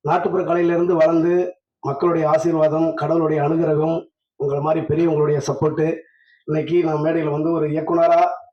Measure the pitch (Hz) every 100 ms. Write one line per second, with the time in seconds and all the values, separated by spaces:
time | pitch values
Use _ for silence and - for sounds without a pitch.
0 | 143 180 180 180 160 170 170 170 175 170
1 | 156 165 165 175 180 - _ _ 139 139
2 | 175 165 156 156 170 160 156 156 165 156
3 | 151 165 156 151 147 165 156 151 160 165
4 | - _ _ _ 147 143 151 160 156 151
5 | 170 151 147 147 135 143 156 156 156 165
6 | - _ _ _ - 156 151 175 165 151
7 | 156 165 151 147 156 165 151 156 156 339
8 | 339 339 349 349 -